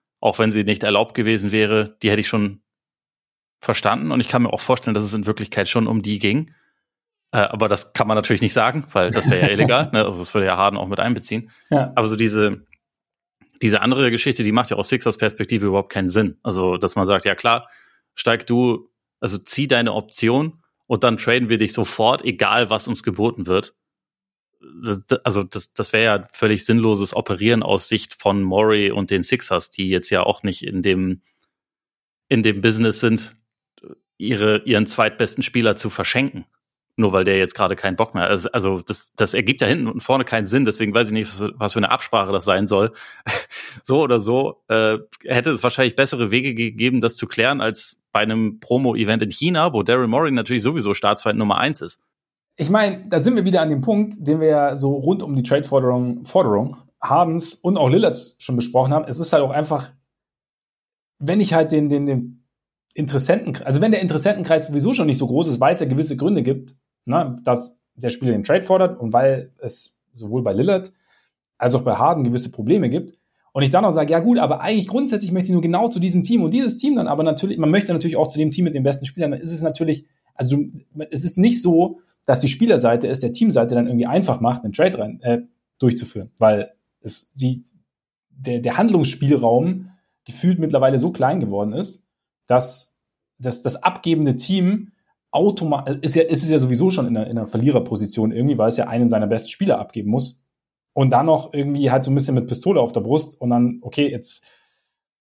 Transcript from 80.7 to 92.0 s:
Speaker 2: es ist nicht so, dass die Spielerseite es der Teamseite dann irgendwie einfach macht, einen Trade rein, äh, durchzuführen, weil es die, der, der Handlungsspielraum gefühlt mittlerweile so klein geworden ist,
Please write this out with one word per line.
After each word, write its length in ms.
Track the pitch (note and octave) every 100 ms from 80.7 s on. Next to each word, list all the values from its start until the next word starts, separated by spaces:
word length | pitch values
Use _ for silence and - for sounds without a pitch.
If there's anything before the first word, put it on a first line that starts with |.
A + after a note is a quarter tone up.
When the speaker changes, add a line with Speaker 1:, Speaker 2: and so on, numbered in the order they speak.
| - - D3+ D3+
Speaker 2:
es 140 | D3
ist 140 | F3 F3+
nicht 240 | A3 A#3+
so, 380 | F3 E3 F#3 - _ _ -
dass 160 | C3+
die 60 | C#3
Spielerseite 600 | - A#3 D#3+ A#2 A#2+ -
es 120 | C3
der 120 | A#2+
Teamseite 440 | - A3+ B2+ A#2+ A#2+
dann 120 | A#2+
irgendwie 180 | A#2+ A#2+
einfach 340 | D#3+ E3 A#2+
macht, 240 | A#2 B2
einen 100 | G#2+
Trade 260 | G2 F#3 D3
rein, 200 | G#2 -
äh, 200 | A#2+ A#2+ - _ _ _
durchzuführen, 520 | B2+ A#2+ A#2 G#2+ - -
weil 340 | A2 G#2 F#2 _ _ _
es 300 | G#2+ - -
die, 280 | C3+ B2+ B2 - _ _ _ _ _ _
der, 300 | C#3 C3 B2
der 180 | A#2+ -
Handlungsspielraum 1160 | A3 F3+ C3 - C#3 C#3 A#2 B2 E3+ F#3 - _ _ _ -
gefühlt 340 | - F3 F3+
mittlerweile 400 | D#3 C#3+ C3 C3+
so 120 | E3
klein 280 | - C3 C3+
geworden 340 | A2+ G2 G#2
ist, 320 | B2 G3 -